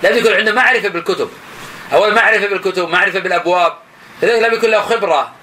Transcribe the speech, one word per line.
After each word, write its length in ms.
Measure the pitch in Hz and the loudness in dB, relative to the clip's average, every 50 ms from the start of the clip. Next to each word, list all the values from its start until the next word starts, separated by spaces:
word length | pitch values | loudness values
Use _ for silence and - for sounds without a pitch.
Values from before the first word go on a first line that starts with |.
| - | 0
لابد 140 | 190 226 | 0 2
يكون 160 | 240 214 220 202 | 2 2 2 2
عنده 200 | 180 - 220 208 | 2 0 0 0
معرفة 360 | 247 247 233 254 226 185 202 | 2 2 2 2 0 -2 -4
بالكتب، 420 | 170 170 165 - 185 147 123 - - - - - - - - - - - - - 135 | -6 -4 -4 -4 -4 -4 -6 -6 -8 -14 -20 -20 -20 -18 -18 -18 -18 -18 -6 0 2
أول 220 | 156 202 214 208 | 2 2 4 2
معرفة 320 | 233 220 208 220 202 202 | 2 2 2 2 0 0
بالكتب، 420 | 202 196 180 - 190 180 185 175 160 | -2 -4 -4 -4 -4 -2 -2 -2 -2
معرفة 300 | 170 180 190 196 175 190 | 0 0 0 0 -2 -4
بالأبواب، 540 | 185 185 175 170 165 170 180 180 175 165 165 - - - - - - - - - - | -2 -2 -2 0 0 0 2 2 2 0 0 -4 -12 -20 -20 -20 -20 -20 -6 -2 0
لذلك 200 | 190 233 226 220 | 0 2 2 2
لابد 120 | 226 226 | 0 2
يكون 160 | 220 226 226 | 0 2 2
له 100 | 220 208 | 2 0
خبرة، 520 | 202 214 233 226 196 - 160 139 131 - - - | 0 0 -2 -2 0 0 0 0 0 -2 -8 -18